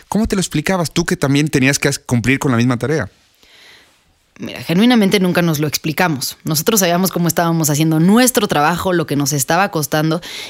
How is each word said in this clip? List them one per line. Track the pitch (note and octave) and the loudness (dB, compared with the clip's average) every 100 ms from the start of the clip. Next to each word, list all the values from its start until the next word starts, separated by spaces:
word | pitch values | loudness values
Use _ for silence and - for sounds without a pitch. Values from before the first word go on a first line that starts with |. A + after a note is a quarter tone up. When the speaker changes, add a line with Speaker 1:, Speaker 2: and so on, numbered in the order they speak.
| - | -6
Speaker 1:
¿cómo | G3+ A3 | -4 -2
te | |
lo | G3+ | -2
explicabas | E3+ D3+ D3 F#3+ D#3 | -2 -4 -2 -2 -2
tú | - | -2
que | E3+ F#3 | -2 -2
también | C#3 C#3 D3+ | 0 0 0
tenías | C#3+ C3 C#3 | 2 0 0
que | D3 | -2
as-, | C#3 | -4
cumplir | - A#2+ G#2+ C3+ | -2 -2 0 0
con | C#3+ | 0
la | A#2 | 2
misma | B2 A#2+ | 2 0
tarea? | B2 D#3 G2 _ _ _ _ - - - _ _ _ _ _ - | -2 -4 -6 _ _ _ _ -20 -20 -20 _ _ _ _ _ -16
Speaker 2:
Mira, | - - | -14 -12
genuinamente | B2 E3+ A#3+ A#3+ G3 G#3 | -2 2 4 4 4 2
nunca | F#3 F3 | 2 2
nos | F3 D3 | 0 0
lo | D3+ | -2
explicamos. | - D#3+ D3 F3+ C3+ - - | -4 -6 -2 0 -2 -6 -10
Nosotros | - D3+ G3 A#3 | -4 -2 0 2
sabíamos | F3+ F3 F#3+ | 2 2 0
cómo | F3+ E3+ | 0 0
estábamos | F3 E3+ E3 D#3 | 0 0 0 0
haciendo | D3 D#3+ D#3 | 0 2 4
nuestro | F3 A3 B3+ B3 G#3 | 4 6 4 2 0
trabajo, | D3 D3+ F3 F#3+ | 0 0 0 -2
lo | F3 D3+ | -2 -2
que | |
nos | C#3+ C#3 | -2 -2
estaba | D3 - E3+ G3 | -2 0 0 0
costando, | D#3+ C#3+ D#3 D#3 D#3+ - - - | -2 -2 -2 0 -2 -6 -16 -16